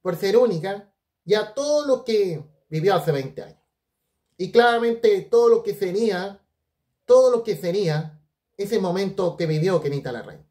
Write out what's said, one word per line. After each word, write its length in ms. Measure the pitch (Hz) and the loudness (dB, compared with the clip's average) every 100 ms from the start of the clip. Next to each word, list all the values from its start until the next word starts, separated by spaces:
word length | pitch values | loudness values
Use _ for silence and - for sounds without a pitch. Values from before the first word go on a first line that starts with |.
por 160 | 185 165 | -6 -4
ser 220 | 196 226 | 2 4
única, 540 | 247 170 190 202 - _ _ _ | 4 0 -6 -8 -12 _ _ _
y 100 | 170 | -2
a 180 | 214 208 | -2 -2
todo 340 | - 294 294 294 | -6 -2 -2 0
lo 160 | 247 | -2
que 400 | 240 220 190 156 - _ _ | 0 -2 -2 -4 -12 _ _
vivió 260 | 156 180 | -2 0
hace 180 | 185 151 | 0 0
veinte 300 | 143 131 - | -4 -6 -14
años. 180 | - _ _ _ _ _ _ _ _ _ | -20 _ _ _ _ _ _ _ _ _
Y 120 | 180 | 0
claramente 720 | 233 240 233 233 226 220 196 160 | 4 4 2 0 2 2 2 2
todo 180 | 233 233 | 2 4
lo 120 | 226 | 4
que 120 | 208 | 0
sería, 680 | - 185 185 226 180 196 196 _ _ _ _ _ _ | -6 -4 -2 -2 -2 -6 -12 _ _ _ _ _ _
todo 260 | - 247 254 | 4 6 6
lo 120 | 240 | 2
que 120 | 226 170 | -2 -4
sería 640 | 175 190 180 151 156 - _ _ _ - | -4 -2 0 -2 -6 -14 _ _ _ -12
ese 240 | 202 220 | -4 -2
momento 560 | 180 180 196 - 180 - | -2 -2 -4 -2 -4 -2
que 100 | 165 | -2
vivió 340 | 156 175 175 | 0 0 0
Kenita 280 | 143 143 139 | -2 -6 -8
Larraín. 360 | 120 101 - _ | -10 -12 -20 _